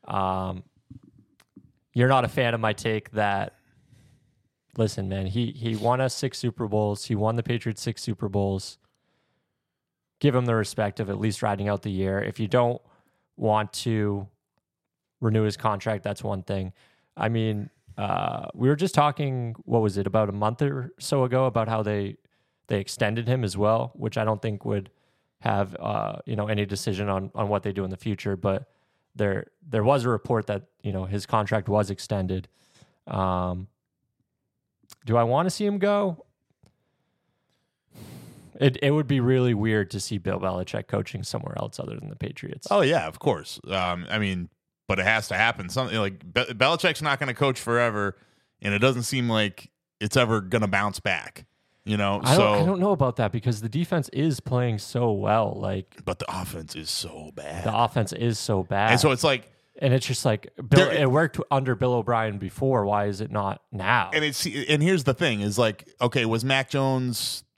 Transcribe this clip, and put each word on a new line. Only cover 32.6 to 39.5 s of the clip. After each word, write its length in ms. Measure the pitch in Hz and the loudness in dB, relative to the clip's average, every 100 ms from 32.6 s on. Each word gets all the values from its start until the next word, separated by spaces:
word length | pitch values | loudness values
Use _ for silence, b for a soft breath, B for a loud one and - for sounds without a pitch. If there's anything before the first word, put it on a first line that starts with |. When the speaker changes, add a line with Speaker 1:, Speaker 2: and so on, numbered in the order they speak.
| b b b b - | b b b b -6
Speaker 1:
Um, 640 | 101 95 90 90 90 95 _ _ _ _ _ _ _ _ _ _ _ _ - 120 | -2 0 0 -2 -4 -10 _ _ _ _ _ _ _ _ _ _ _ _ -16 0
do 100 | 117 | 2
I 60 | |
wanna 260 | 117 131 180 | 4 2 0
see 140 | - | 0
him 140 | 208 202 | -2 0
go? 460 | 202 202 196 160 - _ _ _ _ _ _ _ _ _ _ _ _ _ _ _ _ B B B B B B - | 2 2 0 -4 -14 _ _ _ _ _ _ _ _ _ _ _ _ _ _ _ _ B B B B B B 2
It, 160 | 139 123 | 2 4
it 80 | 139 | 2
would 160 | 147 139 | 2 2
be 140 | 139 | 2
really 340 | 120 131 123 | 4 4 4